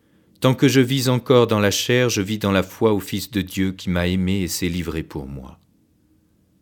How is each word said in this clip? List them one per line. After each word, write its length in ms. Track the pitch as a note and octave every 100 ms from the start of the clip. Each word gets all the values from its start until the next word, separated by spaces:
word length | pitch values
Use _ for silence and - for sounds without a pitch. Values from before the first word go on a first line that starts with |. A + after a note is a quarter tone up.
| _ _ _ -
Tant 140 | C3 B2
que 120 | C#3+
je 140 | B2+
vis 260 | B2 C3+ B2
encore 380 | B2+ - B2+ A2+
dans 120 | G#2+
la 120 | G2+
chair, 380 | - - B2 B2
je 120 | G#2
vis 160 | F#2+ G#2+
dans 140 | G2+
la 120 | G2
foi 300 | F#2 - A2
au 60 | G2+
Fils 320 | - G2+ -
de 100 | G2
Dieu 300 | F#2 F#2+ F#2+
qui 180 | F#2 -
m'a 180 | F2 F2
aimé 340 | F#2 F#2 G2
et 60 | E2+
s'est 220 | - F2+
livré 340 | F2 D#2+ D#2
pour 220 | D2+ D#2 C#2
moi. » 340 | C#2 C2 - _ _ _ _ _ _ _ _ _ _